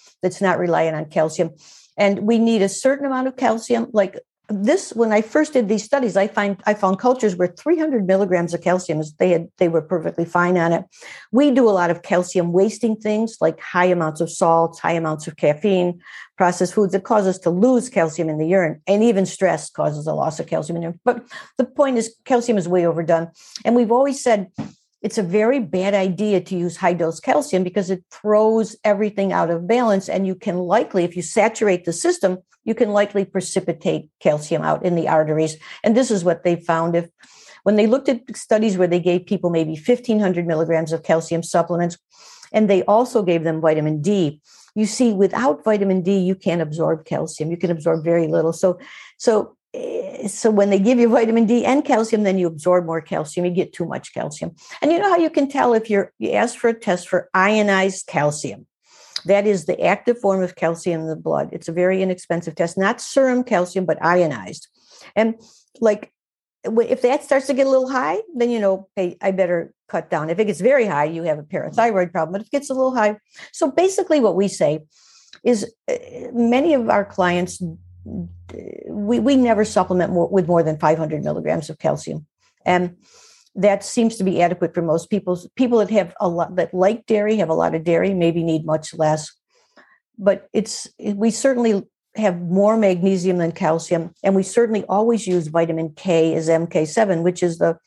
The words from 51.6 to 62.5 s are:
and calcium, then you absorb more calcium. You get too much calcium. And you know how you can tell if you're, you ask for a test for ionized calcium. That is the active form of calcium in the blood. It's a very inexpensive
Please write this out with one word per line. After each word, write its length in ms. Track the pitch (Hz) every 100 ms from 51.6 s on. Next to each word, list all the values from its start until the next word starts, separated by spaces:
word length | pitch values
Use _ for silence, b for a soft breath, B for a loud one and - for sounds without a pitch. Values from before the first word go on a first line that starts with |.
and 200 | 226 277
calcium, 380 | 294 226 220 220
then 160 | 202 190
you 80 | 170
absorb 400 | 156 180 180 165
more 140 | 165
calcium. 440 | 156 160 156 -
You 60 | 175
get 220 | 175 160
too 140 | - 165
much 280 | - -
calcium. 400 | - 143 151 165 - B B
And 120 | 285
you 80 | 339
know 100 | 403
how 80 | 359
you 120 | 320
can 180 | 311 277
tell 260 | 277 247
if 160 | 226 220
you're, 220 | 202 185 -
you 100 | -
ask 260 | 208 240 -
for 120 | 233
a 60 |
test 340 | 226 214 180 -
for 200 | 180 -
ionized 720 | 190 196 214 208 190 190 190 -
calcium. 640 | 160 147 151 131 98 - _ B B B B 160
That 200 | 202 208
is 200 | 196 165
the 140 | -
active 380 | 175 202 - 240
form 240 | 196 190
of 140 | 180 -
calcium 460 | 165 170 180 165
in 40 | 160
the 80 |
blood. 360 | 160 160 147 143
It's 160 | 175 -
a 40 |
very 300 | 165 180 190
inexpensive 540 | 190 180 - 175 165